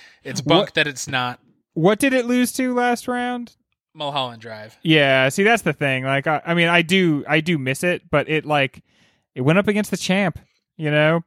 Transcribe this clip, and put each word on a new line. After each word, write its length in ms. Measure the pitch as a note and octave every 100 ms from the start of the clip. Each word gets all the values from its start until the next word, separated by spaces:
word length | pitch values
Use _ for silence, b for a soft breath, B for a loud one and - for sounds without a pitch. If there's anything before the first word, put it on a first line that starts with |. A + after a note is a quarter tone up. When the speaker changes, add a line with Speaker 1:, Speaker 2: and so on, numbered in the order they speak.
| B B
Speaker 1:
It's 160 | C3+ C3
Speaker 2:
What 60 | C#3
Speaker 1:
bunk 260 | E3+ F#3+ E3
that 120 | D3
it's 200 | C3 -
not. 320 | C3 B2 B2 _ _ _
Speaker 2:
What 260 | E3 F3 G#3+
did 140 | C#4
it 120 | B3+ A#3+
lose 280 | B3 B3
to 200 | - B3+
last 340 | A#3+ B3 A#3+ -
round? 460 | B3 B3 B3 A#3+ _ _ _ _
Speaker 1:
Mulholland 480 | D#3 D3 C#3+ B2 A#2
Drive. 360 | A2+ G#2+ A2 _
Speaker 2:
Yeah, 440 | E3 D#3 C#3 C3+ C3+
see, 140 | G3
that's 200 | G3+ A#3
the 100 | E3
thing. 320 | D3 C#3+ C3 C3
Like, 200 | C#3 D#3+
I, 140 | D3+ -
I 80 |
mean, 160 | F3 E3+
I 120 | F3
do, 440 | D#3+ F#3+ F3 D3 A2+
I 140 | D#3+
do 160 | D#3+ D#3+
miss 260 | C3 C3+
it, 260 | F3 E3 -
but 200 | D3 C3+
it, 160 | D#3 C#3+
like, 360 | D3 C3+ - _ _ _ _ _ -
it 60 |
went 180 | C3 F3+
up 80 | G#3
against 240 | G#3 G#3
the 60 | F#3+
champ, 420 | - F#3 F#3+ - _ _ _ -
you 120 | D3+
know, 300 | D3+ D3+ E3+